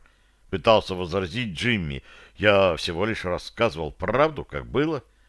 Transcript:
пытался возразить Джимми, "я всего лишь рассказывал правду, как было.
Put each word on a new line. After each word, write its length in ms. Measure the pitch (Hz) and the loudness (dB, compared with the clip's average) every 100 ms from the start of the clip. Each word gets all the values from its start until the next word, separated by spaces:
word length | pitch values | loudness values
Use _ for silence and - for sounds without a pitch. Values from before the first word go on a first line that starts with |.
| - _ _ _ - | -18 _ _ _ -8
пытался 460 | 95 - 107 - 92 | 0 4 4 4 -4
возразить 580 | 90 95 92 104 120 | -2 -2 -2 -4 -6
Джимми, 480 | 78 117 110 78 65 - - - - | -4 -2 0 -2 -6 -12 -20 -18 0
"я 400 | 101 98 95 78 | 4 6 4 2
всего 280 | - 82 110 | -4 -2 -2
лишь 200 | 104 92 | -2 -4
рассказывал 640 | 85 - - 117 78 76 | -6 -6 -2 0 0 -8
правду, 540 | - 90 123 156 143 71 | -6 -2 2 0 0 -10
как 220 | 71 60 | -10 -4
было. 360 | 120 156 147 - _ | -2 -2 -4 -10 _